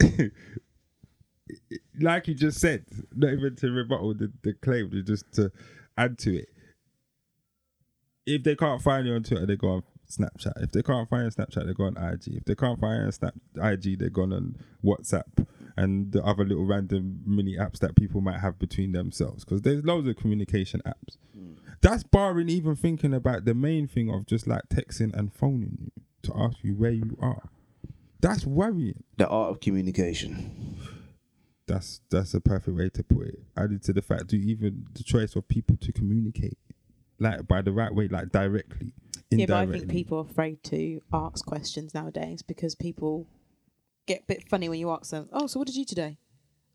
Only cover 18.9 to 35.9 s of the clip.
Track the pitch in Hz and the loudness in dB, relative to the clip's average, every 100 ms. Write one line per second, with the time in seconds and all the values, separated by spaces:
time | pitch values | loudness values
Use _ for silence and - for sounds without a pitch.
18.9 | 90 90 - 67 - - 98 123 147 151 | -2 -4 -4 -4 -6 -4 0 2 2 2
19.9 | 175 135 110 113 104 98 104 92 - - | 0 0 0 0 0 0 -2 -2 -4 -6
20.9 | - - - _ 104 92 160 - - 185 | -10 -14 -20 _ -20 -18 -18 -20 4 4
21.9 | 226 - 202 196 170 170 175 156 147 170 | 4 4 4 4 2 2 2 0 0 0
22.9 | 160 151 131 120 113 107 117 143 160 143 | 0 0 0 0 0 2 2 2 2 0
23.9 | - 113 98 104 113 117 113 - - - | 0 0 -2 0 0 0 -2 0 -2 -2
24.9 | - 110 101 104 - 139 131 104 - - | -2 -2 0 -4 0 0 0 -2 -6 -10
25.9 | - - _ - - 113 113 104 101 113 | -14 -20 _ -4 0 0 0 -2 2 2
26.9 | 117 110 - 123 139 - _ _ _ - | 2 -2 -2 -2 -2 -8 _ _ _ -18
27.9 | - _ - 175 214 135 143 208 185 117 | -18 _ 0 0 2 0 2 2 0 -2
28.9 | - - - 95 110 107 95 - 95 92 | -4 -8 0 2 2 0 -2 0 2 2
29.9 | 92 90 82 - - - - - - - | 2 0 0 -6 -8 -10 -10 -10 -10 -12
30.9 | - - - _ _ _ _ - 95 - | -16 -20 -20 _ _ _ _ -6 -4 -6
31.9 | - - 90 95 104 - 98 - 87 92 | -14 -2 -2 0 2 2 2 0 0 -2
32.9 | - - - - - - - 104 101 - | 0 2 2 2 -10 -10 -2 -2 -2 0
33.9 | 98 - 80 85 107 101 110 104 98 - | 0 2 -2 0 0 2 0 -2 -4 -10
34.9 | - - 120 107 - - 113 - - - | -12 0 0 2 -4 -2 0 4 2 2